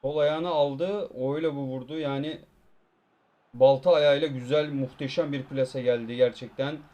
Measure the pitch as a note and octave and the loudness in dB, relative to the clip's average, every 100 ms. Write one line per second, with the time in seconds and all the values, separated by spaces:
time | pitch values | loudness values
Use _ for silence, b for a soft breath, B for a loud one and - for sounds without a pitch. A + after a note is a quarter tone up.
0 | C3+ D3+ D3 D#3 F3 D#3+ C#3+ C3+ F3 G#3 | -4 2 2 2 -2 2 0 0 -4 -4
1 | F3+ - C3 D3 D#3+ C#3+ C3+ C3 B2+ D#3 | -6 -4 -4 -2 -2 -4 -6 -8 -10 -6
2 | D3 C#3 D3 D#3+ - _ _ _ _ _ | -4 -4 -6 -10 -16 _ _ _ _ _
3 | _ _ _ _ _ A#2+ C3 C3+ F3+ E3 | _ _ _ _ _ 4 6 6 4 4
4 | D3 C#3+ D#3 C3 B2 D3 D3+ C#3 C3+ - | 6 4 0 -4 -2 0 0 -4 -6 -6
5 | C#3 D#3 D#3 C#3 - C3+ C3 C3+ B2 A#2+ | -8 -4 -4 -4 -8 -4 -4 -2 0 0
6 | A2+ B2 B2 A2+ A#2+ - C#3 D3+ - | -2 0 0 0 -16 -6 -6 -6 -14